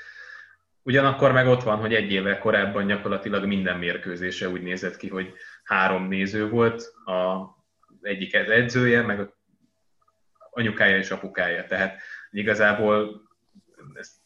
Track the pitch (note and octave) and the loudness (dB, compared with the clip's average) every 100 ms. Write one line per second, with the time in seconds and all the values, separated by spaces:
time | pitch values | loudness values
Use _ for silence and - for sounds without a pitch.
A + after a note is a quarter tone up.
0 | - - - - - _ _ _ C3 C3+ | -20 -20 -20 -20 -20 _ _ _ 2 4
1 | C3+ B2+ C#3 B2+ B2+ B2 A2 G#2+ A2 A2+ | 4 4 4 6 6 4 2 0 2 0
2 | G2+ G2 G2 G2 A2 G#2 G2 G#2 G2+ G2+ | 2 0 0 0 2 2 2 0 0 -2
3 | G2+ G2 G#2+ G2+ G2+ G2 F#2 F2 F2 F2 | -2 -4 -2 -2 0 -2 -2 -2 -4 -6
4 | F#2+ F2 F2+ - F#2 F2+ F2+ F#2 F#2 - | -8 -6 -6 -4 -6 -6 -6 -6 -6 -8
5 | F#2+ F#2+ F#2 - - - - G2 F#2+ F#2 | -10 -8 -8 -12 -20 -16 -2 2 2 0
6 | F#2 F#2+ G2 G#2+ G#2+ A#2 A2+ A2+ - _ | -2 -2 -2 -2 0 2 2 2 -12 _
7 | - F#2 F#2 F#2+ - _ _ _ _ _ | -4 -2 0 -2 -8 _ _ _ _ _
8 | G2+ F#2+ F#2 - G#2 A2+ A#2+ B2+ B2 A#2+ | -8 -6 0 0 4 2 4 2 4 4
9 | A2 G2+ G2 _ _ _ _ _ _ _ | 2 -2 -6 _ _ _ _ _ _ _
10 | _ _ _ _ - A#2+ A2 G#2 G2+ F#2+ | _ _ _ _ -14 -4 -4 2 4 4
11 | F#2+ F#2+ F#2+ F#2+ F2 E2+ - F#2+ F#2+ - | 0 -6 -8 -4 -2 -4 -4 -4 -4 -6
12 | - - - G#2 G#2+ G#2 G#2 G#2 G#2 G#2+ | -16 -18 -12 -6 -2 4 4 4 2 2
13 | G#2+ - _ _ _ _ _ _ - - | 0 -8 _ _ _ _ _ _ -20 -20
14 | - _ | -20 _